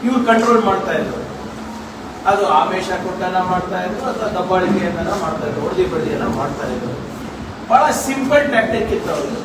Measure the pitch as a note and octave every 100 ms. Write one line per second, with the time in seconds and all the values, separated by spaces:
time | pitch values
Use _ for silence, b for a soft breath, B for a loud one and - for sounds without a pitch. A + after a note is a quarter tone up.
0 | A#3 B3+ A3+ A3+ A#3 A3 G3 F#3+ F#3 D#3+
1 | - - - - - - - - - -
2 | - - - G3+ F#3+ G3+ F3+ F#3 F3+ F#3
3 | F#3 F3+ F3+ F#3 F3+ F3+ F3+ F#3 G#3+ A3
4 | B3+ A3 G#3+ F#3 F3+ F#3 F3+ G3 - E3+
5 | E3 G3+ E3+ - D3 C3+ D3 F3+ F#3 -
6 | - - - - - - - - - -
7 | - - - - - - - B3 D4+ A#3
8 | - C4+ C4 D4 C#4+ A3+ - A3+ - G#3+
9 | - - G#3 A3+